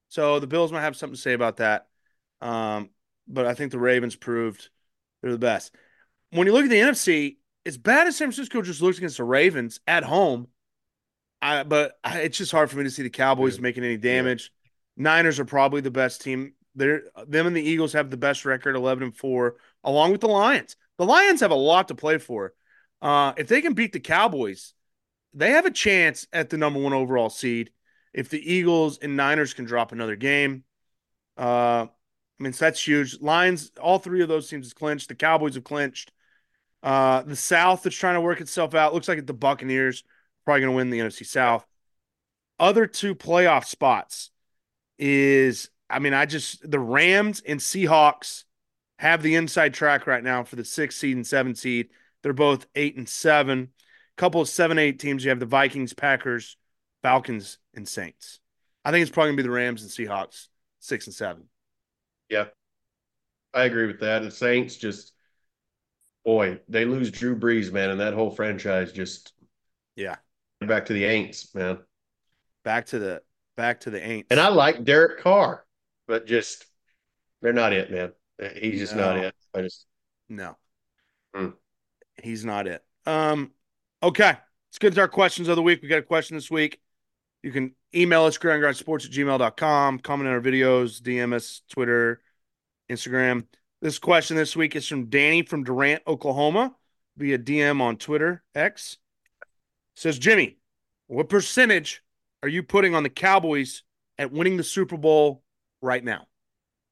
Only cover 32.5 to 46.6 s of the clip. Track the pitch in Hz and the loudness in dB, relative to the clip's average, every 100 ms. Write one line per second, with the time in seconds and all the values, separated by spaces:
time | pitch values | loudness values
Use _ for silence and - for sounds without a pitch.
32.5 | 127 160 160 151 147 135 - 147 170 180 | -2 0 0 0 0 0 -4 0 2 2
33.5 | 175 156 - 170 190 185 180 165 156 139 | 0 -8 -4 0 0 0 -2 0 -2 -4
34.5 | 147 123 - 151 143 - 123 156 160 147 | -12 -14 -8 -6 -6 -8 -2 2 2 0
35.5 | 131 - 147 139 - - _ _ _ _ | -6 -8 -6 -6 -8 -18 _ _ _ _
36.5 | _ _ _ 139 135 131 131 143 139 - | _ _ _ -2 2 4 2 -2 -8 0
37.5 | 170 180 185 180 - 185 175 175 170 156 | 4 4 2 -2 -2 -2 0 0 -2 -6
38.5 | 180 160 156 151 160 - 160 139 123 139 | -4 0 2 2 2 -4 -4 -6 -2 -2
39.5 | 139 131 131 131 127 - _ _ _ - | -2 -2 -2 -2 -4 -12 _ _ _ 0
40.5 | 143 135 127 127 117 113 - 110 135 123 | 2 2 0 0 -2 -4 -8 -6 0 2
41.5 | 117 - _ _ _ _ _ _ _ _ | 2 -4 _ _ _ _ _ _ _ _
42.5 | - 175 208 220 - 202 175 156 175 175 | 2 4 4 2 -2 -6 -6 0 4 6
43.5 | 139 - - 135 104 - - - _ _ | 4 0 0 2 2 -2 -14 -16 _ _
44.5 | _ _ _ _ - 143 139 139 135 135 | _ _ _ _ -4 2 4 6 6 4
45.5 | 117 - _ - 131 139 139 147 151 - | 0 -10 _ -8 -4 0 0 0 -2 -8
46.5 | - | -12